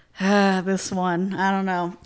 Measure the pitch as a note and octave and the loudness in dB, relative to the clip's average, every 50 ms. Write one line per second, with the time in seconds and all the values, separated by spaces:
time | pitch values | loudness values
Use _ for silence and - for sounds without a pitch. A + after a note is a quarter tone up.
0 | _ _ _ - F#3+ F#3+ G3+ G3+ G3+ G3 G3 F#3+ F3 F#3+ F#3+ F#3 - - - F#3 | _ _ _ -4 0 2 4 4 4 4 2 0 0 -2 -2 -2 -2 -4 -4 -2
1 | F3+ F#3 F3 E3+ F#3 G3 F#3+ F3 F#3 G3 G3 G3 F#3+ F#3+ F#3 F3 F3 F3 F3+ - | -2 0 0 0 -2 -2 -2 0 0 2 2 0 0 -2 -2 -2 -4 -4 -6 -6
2 | - | -2